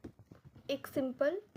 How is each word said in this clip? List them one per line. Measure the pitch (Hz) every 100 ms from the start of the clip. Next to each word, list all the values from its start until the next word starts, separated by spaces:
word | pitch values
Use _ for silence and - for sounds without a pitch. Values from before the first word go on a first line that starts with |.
| - - - - - - -
एक | 277 -
सिंपल | 294 262 254 285 381 -